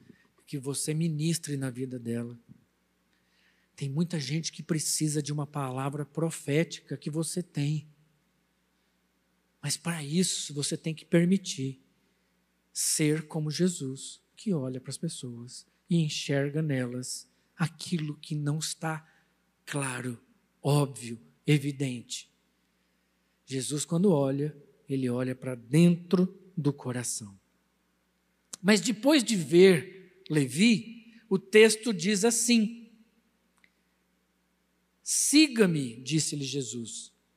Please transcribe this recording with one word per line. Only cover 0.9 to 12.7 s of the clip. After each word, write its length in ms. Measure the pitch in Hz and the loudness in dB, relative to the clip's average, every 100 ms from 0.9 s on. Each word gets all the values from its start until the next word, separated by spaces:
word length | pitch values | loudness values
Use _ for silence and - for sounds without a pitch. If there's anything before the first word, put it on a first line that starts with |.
ministre 640 | 156 170 151 160 160 - 143 | -2 -2 0 0 -2 -4 -6
na 120 | 135 | -6
vida 300 | 120 131 127 | -6 -8 -8
dela. 400 | 117 117 120 117 - - _ _ _ _ _ _ _ _ _ _ _ - | -6 -4 -6 -12 -20 -20 _ _ _ _ _ _ _ _ _ _ _ -10
Tem 140 | 139 | -6
muita 320 | 139 175 165 | -2 -2 -2
gente 320 | 131 156 156 | -4 -4 -6
que 100 | - | -8
precisa 580 | 156 160 - - 156 147 | -4 -2 -2 -2 0 -2
de 120 | 139 | -4
uma 120 | 147 147 | -4 -6
palavra 600 | 151 135 127 139 143 147 | -6 -6 -4 -6 -6 -8
profética 920 | - 165 - - 143 165 - - - | -4 -4 -4 0 0 0 -4 -12 -10
que 140 | 160 | -6
você 340 | 151 160 180 | -6 -4 -6
tem. 460 | 180 - 143 156 - _ _ _ _ _ _ _ _ _ _ _ _ _ _ _ _ _ | -6 -4 -2 -2 -6 _ _ _ _ _ _ _ _ _ _ _ _ _ _ _ _ _
Mas 140 | 147 - | -6 -4
pra 260 | 165 170 | -4 -6
isso, 520 | 143 165 185 - - | -2 0 0 -2 -6
você 240 | 147 139 156 | -6 -4 -4
tem 180 | 165 156 | -6 -8
que 80 | |
permitir 800 | - 170 175 196 - - 135 131 _ _ _ _ _ _ _ _ _ | 2 4 4 2 0 -6 -6 -8 _ _ _ _ _ _ _ _ _